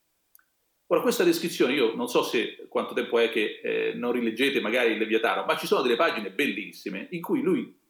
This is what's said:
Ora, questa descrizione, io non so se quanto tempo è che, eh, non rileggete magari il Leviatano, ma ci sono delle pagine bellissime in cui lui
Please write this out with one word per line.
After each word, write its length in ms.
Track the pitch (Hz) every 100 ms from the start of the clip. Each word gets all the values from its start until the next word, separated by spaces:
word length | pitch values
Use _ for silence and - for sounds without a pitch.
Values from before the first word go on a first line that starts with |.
| _ _ _ _ _ _ _ _ -
Ora, 160 | 165
questa 200 | 254 226
descrizione, 520 | 175 165 170 - 139
io 200 | 143 113
non 140 | 117 123
so 140 | 160
se 440 | - 120 101 - -
quanto 240 | 123 110
tempo 240 | 120 110 117
è 100 | 113
che, 320 | 110 104 -
eh, 300 | 117 110 110
non 180 | 113 120
rileggete 460 | 120 117 113 139 117
magari 320 | 104 123 117
il 60 | 104
Leviatano, 460 | 107 110 101 95
ma 100 | 151 156
ci 80 | -
sono 160 | 196
delle 140 | 127 117
pagine 340 | 165 113 101
bellissime 800 | - 139 104 92 - 101 92 -
in 100 | 170
cui 220 | 175 151
lui 340 | 160 143 - -